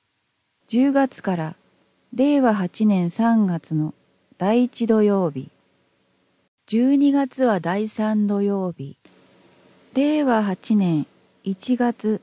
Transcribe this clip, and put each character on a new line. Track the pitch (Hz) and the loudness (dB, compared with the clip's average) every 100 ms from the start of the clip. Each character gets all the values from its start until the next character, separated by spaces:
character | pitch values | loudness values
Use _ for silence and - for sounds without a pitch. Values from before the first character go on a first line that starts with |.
| _ _ _ _ _ _ _ | _ _ _ _ _ _ _
十 | 226 277 | 0 2
月 | 269 269 - | 2 0 -2
か | - 175 | -6 -4
ら | 156 - _ _ _ _ _ | -6 -10 _ _ _ _ _
令 | - 277 294 | -2 2 2
和 | 254 | 2
八 | 208 180 - 214 | 0 -2 -2 0
年 | 190 175 | 2 0
三 | - 226 226 202 | 0 0 2 0
月 | 170 - | -2 -4
の | 156 151 - _ _ _ _ | -4 -4 -8 _ _ _ _
第 | 180 233 | 0 0
一 | 247 - 226 | 0 -2 0
土 | 220 | 2
曜 | 208 196 175 | 2 2 -2
日。 | 143 135 _ _ _ _ _ _ _ _ _ _ _ - | -6 -12 _ _ _ _ _ _ _ _ _ _ _ -4
十 | 220 254 | 0 2
二 | 277 285 | 4 2
月 | 277 269 - 254 | 2 -2 0 0
は | 196 | 0
第 | 165 196 220 | -2 -4 -4
三 | - 214 214 208 | -4 -2 0 0
土 | 202 | 0
曜 | 202 202 185 | 0 -2 -4
日。 | 165 139 - _ _ _ _ _ _ _ _ _ 254 | -8 -14 -16 _ _ _ _ _ _ _ _ _ -2
令 | 294 302 | 0 0
和 | 285 220 | 2 0
八 | 208 180 - 214 | 0 -4 0 0
年 | 185 156 - _ _ _ | 2 0 -4 _ _ _
一 | - 190 - 240 | -10 -8 -4 -2
月、 | 240 233 214 214 | -2 -2 -4 -4